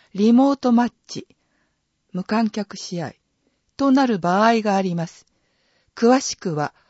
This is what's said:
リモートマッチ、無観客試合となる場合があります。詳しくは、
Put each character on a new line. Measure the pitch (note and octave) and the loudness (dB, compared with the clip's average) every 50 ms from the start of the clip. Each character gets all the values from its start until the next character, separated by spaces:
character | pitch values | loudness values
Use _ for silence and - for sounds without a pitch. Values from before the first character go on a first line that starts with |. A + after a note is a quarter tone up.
| _ _ - | _ _ -4
リ | F#3+ G#3 A3+ | 0 2 4
モ | A#3 B3+ C4+ C#4 C#4 | 6 6 4 4 0
ー | |
ト | - - B3 | 0 0 0
マ | A#3 A#3+ A#3+ | 2 2 0
ッ | A3+ _ _ _ | -2 _ _ _
チ、 | - - - - _ _ _ _ _ _ _ _ _ _ _ _ _ _ _ _ _ - | -18 -16 -16 -16 _ _ _ _ _ _ _ _ _ _ _ _ _ _ _ _ _ -10
無 | F3+ - | -10 -6
観 | - G#3+ A#3 A3+ G#3 | -4 -2 -2 -2 -2
客 | - G#3+ G3+ - G3+ | -4 -6 -10 -10 -12
試 | - - - F3+ E3+ | -18 -14 -12 -10 -10
合 | D3 A#2+ - _ _ _ _ _ _ _ _ _ _ _ _ | -10 -10 -12 _ _ _ _ _ _ _ _ _ _ _ _
と | - C#4 C#4 | -2 0 2
な | C4 C#4 C4+ | 4 4 2
る | B3 G#3+ F3 | 2 0 -2
場 | E3 F3 F3+ G3+ A3 | -2 0 0 2 2
合 | A3+ A#3 A3+ | 2 2 0
が | G#3 G#3 F#3+ | 0 -2 -2
あ | G3 | 0
り | F#3+ F#3 E3+ | -2 -2 -4
ま | E3+ E3 | -6 -8
す。 | - - - _ _ _ _ _ _ _ _ _ _ _ _ _ _ - | -10 -12 -20 _ _ _ _ _ _ _ _ _ _ _ _ _ _ -6
詳 | - A#3 A#3 C4 C4+ | 0 2 4 4 2
し | - - - | 0 -4 -10
く | - - F#3 D3+ | -8 -8 -6 -6
は、 | D3+ D3 - _ _ _ | -6 -6 -8 _ _ _